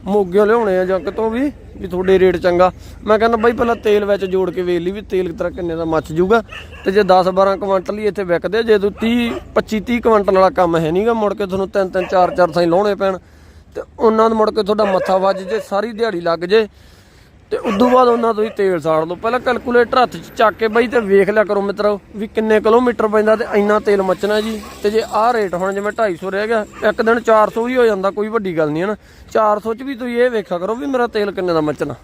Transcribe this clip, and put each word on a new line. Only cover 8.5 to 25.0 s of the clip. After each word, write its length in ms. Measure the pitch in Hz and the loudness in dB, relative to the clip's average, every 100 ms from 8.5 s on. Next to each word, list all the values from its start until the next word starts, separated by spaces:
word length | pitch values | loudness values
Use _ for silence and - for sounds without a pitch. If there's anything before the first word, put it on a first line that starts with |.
| 214 | -2
ਜੇ 160 | 233 214 | 2 2
ਤੂੰ 140 | 202 | 2
ਤੀਹ, 400 | 196 226 240 233 - - | -2 -2 0 -2 -6 -4
ਪੱਚੀ, 260 | - 185 214 | -4 -2 -6
ਤੀਹ 200 | 185 240 | -2 -2
ਕੁਇੰਟਲ 340 | 233 220 196 | 2 2 4
ਵਾਲਾ 160 | 190 190 | 4 4
ਕੰਮ 260 | 151 180 165 | 4 0 2
ਹੈ 140 | 160 | 0
ਨੀਗਾ, 220 | 175 220 | 0 0
ਮੁੜ 220 | 233 208 | 0 -2
ਕੇ 120 | 196 202 | -4 -4
ਤੁਹਾਨੂੰ 220 | 190 185 | -4 -4
ਤਿੰਨ 200 | 202 190 | -2 -2
ਤਿੰਨ, 180 | 185 180 | -2 0
ਚਾਰ 280 | 190 175 | 2 2
ਚਾਰ 160 | 165 175 | 2 0
ਥਾਈਂ 160 | 156 175 | 2 2
ਲਾਉਣੇ 280 | 170 208 | 2 0
ਪੈਣ, 240 | 196 196 185 _ - - - - | 0 -2 -4 _ -20 -20 -20 -16
ਤੇ 80 | - - - | -14 -14 0
ਉਹਨਾਂ 300 | 226 220 226 | 0 4 2
ਨੂੰ 100 | 226 | 2
ਮੁੜ 120 | 214 | 0
ਕੇ 120 | 214 | 0
ਤੁਹਾਡਾ 220 | 196 208 | -2 0
ਮੱਥਾ 340 | 208 185 185 190 | 0 0 0 0
ਵੱਜ 240 | 190 190 | 0 -2
ਜੇ, 180 | 185 214 | -4 -6
ਸਾਰੀ 320 | - 196 220 | -4 -6 -4
ਦਿਹਾੜੀ 280 | 214 226 175 | -4 -4 -2
ਲੱਗ 180 | 170 165 | -4 -4
ਜੇ। 300 | 175 214 208 - - - _ - _ _ _ | 0 0 0 -8 -20 -20 _ -20 _ _ _
ਤੇ 40 | - | -6
ਉਦੋਂ 300 | - 202 247 | -4 2 4
ਬਾਅਦ 180 | 247 247 | 4 4
ਉਹਨਾਂ 240 | 233 226 | 2 0
ਤੋਂ 100 | 214 | -2
ਹੀ 40 | 220 - | -4 -2
ਤੇਲ 240 | 196 180 | -2 0
ਸਾੜ 240 | 156 156 | 0 -2
ਲਓ। 100 | 160 | -2
ਪਹਿਲਾਂ 240 | 175 220 247 | -4 -4 -2
ਕੈਲਕੂਲੇਟਰ 640 | 254 233 262 240 240 262 | -2 -4 0 2 2 2
ਹੱਥ 140 | 240 - | 0 -2
'ਚ 140 | - - | -16 0
ਚੱਕ 200 | 220 170 | 0 2
ਕੇ 100 | 220 | -2
ਬਾਈ 200 | 226 247 | 0 0
ਤੇ 120 | 202 | 0
ਵੇਖ 300 | 202 196 190 | 2 4 4
ਲਿਆ 140 | 214 | 2
ਕਰੋ 160 | 202 202 | 0 0
ਮਿੱਤਰੋ 360 | 196 202 208 202 - 208 | -2 -2 -2 -2 -8 -12
ਵੀ 100 | 208 | -6
ਕਿੰਨੇ 340 | - 220 214 | -4 2 2
ਕਿਲੋਮੀਟਰ 480 | 214 226 247 226 220 | 4 2 2 0 0
ਪੈਂਦਾ 280 | 214 214 220 | 2 2 0
ਤੇ 80 | 233 | 0
ਇੰਨਾ 240 | 208 208 214 | 0 2 0
ਤੇਲ 240 | 214 202 | 2 0
ਮੱਚਣਾ 380 | 185 180 202 214 | 0 -2 0 -2
ਜੀ। 200 | 220 214 202 - | -2 -8 -12 -6
ਤੇ 80 | 208 | -2
ਜੇ 120 | 220 | -2